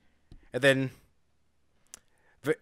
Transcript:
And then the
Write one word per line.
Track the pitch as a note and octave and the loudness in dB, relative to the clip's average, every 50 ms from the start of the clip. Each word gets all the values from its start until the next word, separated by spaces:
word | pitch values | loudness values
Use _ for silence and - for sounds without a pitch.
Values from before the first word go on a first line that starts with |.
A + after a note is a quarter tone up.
| _ - _ _ _ _ - - - - - | _ -20 _ _ _ _ -20 -20 -20 -10 -6
And | B2+ C3 | 2 4
then | C#3 C3+ C3+ C3+ B2+ - - - _ _ _ _ _ _ _ _ _ _ _ _ _ _ _ _ _ - - _ _ _ _ _ _ _ _ - | 4 4 4 0 -4 -8 -14 -20 _ _ _ _ _ _ _ _ _ _ _ _ _ _ _ _ _ -20 -20 _ _ _ _ _ _ _ _ -6
the | C#3+ D#3 - | -6 -6 -2